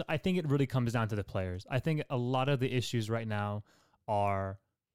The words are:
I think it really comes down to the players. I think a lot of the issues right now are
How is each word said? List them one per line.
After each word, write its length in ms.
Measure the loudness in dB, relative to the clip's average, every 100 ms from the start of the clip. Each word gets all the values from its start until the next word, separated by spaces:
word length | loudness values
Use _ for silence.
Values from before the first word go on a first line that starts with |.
| -2
I 100 | -2
think 200 | 0 0
it 100 | 2
really 200 | 2 2
comes 260 | 2 2
down 140 | 2 0
to 80 | -2
the 80 |
players. 420 | -2 -4 -4 -6 -4
I 120 | -2
think 240 | 0 -2 -2
a 60 | -2
lot 300 | 0 0 2
of 120 | 2
the 120 | 2
issues 380 | 0 0 -2 0
right 180 | -2 -2
now 360 | -2 -2 -4 -8 _ _ _ -2
are 520 | 2 2 0 -2 -6 _ _ _